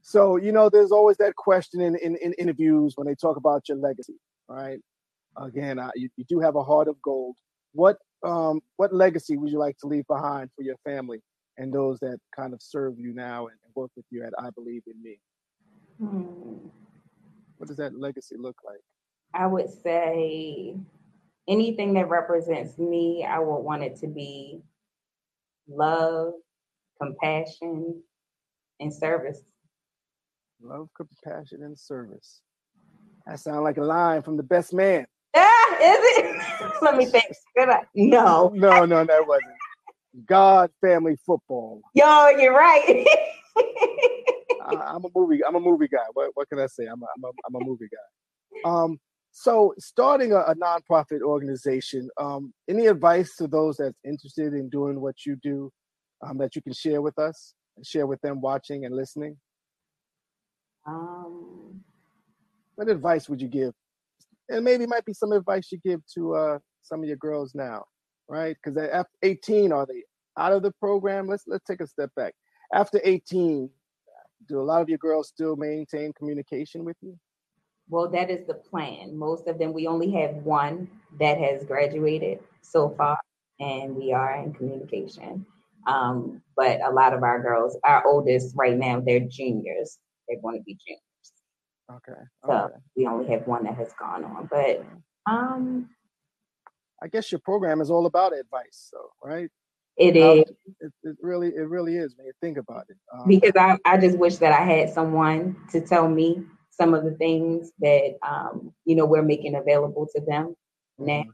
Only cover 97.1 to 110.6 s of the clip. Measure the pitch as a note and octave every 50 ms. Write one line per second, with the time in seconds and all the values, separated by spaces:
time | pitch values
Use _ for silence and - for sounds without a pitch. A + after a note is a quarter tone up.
97.1 | - A3 G#3 - F#3+ D3+ _ - G3 G#3 F#3+ E3 D#3 D#3 D#3 C#3+ E3+ E3+ E3+ E3+
98.1 | - F3 F#3+ F#3 D#3+ C#3 C3 _ C3+ B2+ A#2+ _ _ - - _ - - - -
99.1 | _ _ - C#3 D#3 E3+ F3 D#3+ _ _ _ _ _ _ _ _ _ - F3 F3
100.1 | D#3+ E3 D#3+ D#3+ D#3+ D#3 D#3 - - _ _ G3 - _ D#3+ D3+ _ _ - D#3+
101.1 | D3+ _ - F3 F3+ F3 F3 E3+ D3 D#3 D#3 D#3 E3+ F3+ E3+ E3 E3+ F3 E3 C#3
102.1 | A#2+ B2+ C3+ C3 - _ E3+ E3+ D3+ C#3 A#2 - A#2 A#2 G#2+ _ - _ _ _
103.1 | B2 B2+ B2 F#3+ G3 F#3+ - G#3 F#3 F3+ F3+ F#3+ F#3 F#3+ - F3 F#3 F#3+ F#3 F3+
104.1 | F3+ F3 F3+ F3 F3 - E3 D#3 D3+ C#3+ F3+ F#3 D#3+ D#3+ - - - E3 D#3+ D#3+
105.1 | D#3 D#3+ D#3 D#3 D#3 D#3+ F3 F#3 F#3 - - - - E3 E3 - F3+ E3+ E3 D#3+
106.1 | D#3+ D#3+ D#3+ E3 E3+ F#3 - - _ _ _ _ _ - E3+ E3 E3 D#3 D#3 D#3+
107.1 | D#3 D#3+ E3 E3 D#3+ D#3+ E3 E3 E3 E3+ E3 - _ _ D#3 D3 C#3+ C#3+ C#3 C#3
108.1 | - - - D3 C#3+ C#3+ - - - - - - _ _ _ E3 E3 D#3+ D#3 D3
109.1 | D#3 D#3 D#3 D3+ D3 D3 - D3 C#3+ C#3 C3+ D3 D3 D3 D3 D3 C#3+ D3 D3+ D3+
110.1 | - D3 D3+ D#3 D3 D3 D#3 E3+ E3+ _